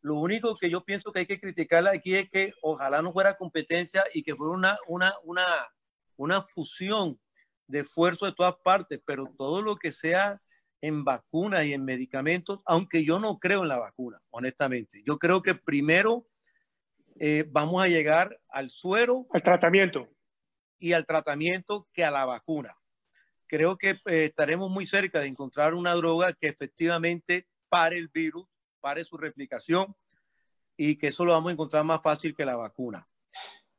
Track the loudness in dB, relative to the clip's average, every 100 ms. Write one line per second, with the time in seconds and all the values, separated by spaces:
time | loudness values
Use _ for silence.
0 | -4 -2 0 0 -2 -2 -2 -2 -4 -8
1 | -4 -6 -4 -6 -8 -6 2 4 4 2
2 | 0 -2 0 -2 -2 -2 -4 -2 0 0
3 | 0 2 2 2 -6 -6 -2 -2 0 0
4 | 0 -2 -6 -6 -4 0 0 0 -4 0
5 | 0 0 -6 -2 0 0 -2 _ _ _
6 | _ -8 0 0 -2 -10 -10 -8 -4 -2
7 | -2 -6 _ _ _ _ _ -8 -6 2
8 | 2 2 -6 2 0 2 2 2 2 -10
9 | -6 -8 -8 -8 -4 -2 -2 -4 -6 -4
10 | 0 0 0 -4 _ _ _ _ -6 -2
11 | -2 -2 _ -4 0 0 0 -2 -4 -4
12 | -4 -4 -2 -2 -4 -8 2 2 2 0
13 | 2 0 0 -2 0 0 0 -4 -6 -10
14 | -12 -12 _ -8 -8 -2 -2 -2 -6 -10
15 | -4 0 2 2 2 -2 0 0 4 4
16 | 4 2 -4 _ _ _ _ _ _ _
17 | _ -4 0 0 0 0 0 2 4 4
18 | 4 4 2 -4 _ -10 -10 -10 -2 2
19 | 2 2 0 2 4 6 6 6 4 0
20 | -10 _ _ _ _ _ _ _ 0 0
21 | 2 -2 -2 -2 -2 -2 -4 -8 -8 -2
22 | 0 0 -2 -4 -6 -6 -6 -18 _ _
23 | _ _ _ _ _ 0 0 2 -2 -2
24 | 0 0 0 0 0 0 -2 -6 -2 0
25 | 0 -2 -4 -6 -10 0 0 0 0 2
26 | 2 2 2 0 -6 -4 -12 _ 0 0
27 | 0 -4 -2 -4 -4 _ _ 2 2 0
28 | -6 -4 -4 -6 -18 _ _ _ -8 -6
29 | -10 -10 -12 -10 -12 -12 0 0 0 -8
30 | _ _ _ _ _ _ _ -2 0 0
31 | -2 0 2 4 2 -4 -2 0 0 0
32 | 0 -2 -4 -4 -4 -4 -8 -8 -10 -10
33 | _ _ _ -20 -18 -20 _